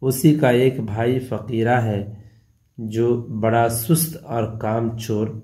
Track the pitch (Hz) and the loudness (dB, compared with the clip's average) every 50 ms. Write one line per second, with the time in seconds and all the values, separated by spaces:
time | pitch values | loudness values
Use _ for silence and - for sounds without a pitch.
0 | 131 135 131 - - 156 147 151 143 127 120 123 131 131 131 131 113 104 104 110 | -2 -2 0 4 4 4 6 6 4 4 4 4 4 2 2 0 -4 -4 -4 -2
1 | 117 123 131 131 127 - 113 104 107 - 120 113 113 117 123 123 117 110 104 98 | 0 0 0 0 -2 -4 -6 -8 -6 -4 -2 0 2 2 2 2 2 0 0 -2
2 | 98 101 - - - - - _ _ _ _ _ _ _ _ - 113 107 104 113 | -4 -6 -10 -14 -18 -20 -20 _ _ _ _ _ _ _ _ -12 -10 -6 -2 0
3 | 117 120 120 120 117 - 117 107 107 113 113 117 117 113 120 117 - - 165 170 | 2 2 2 0 -2 -6 -6 -2 0 2 4 4 2 2 0 -2 0 2 2 2
4 | 165 - - - - 147 135 117 110 107 - - 117 107 110 117 117 113 113 - | 2 -2 -6 -10 -10 -6 -4 -2 -2 -4 -4 -6 -4 -2 -2 -2 -2 -2 -4 -6
5 | - - 110 104 107 104 - - | -6 -4 -2 -2 -2 -2 -4 -8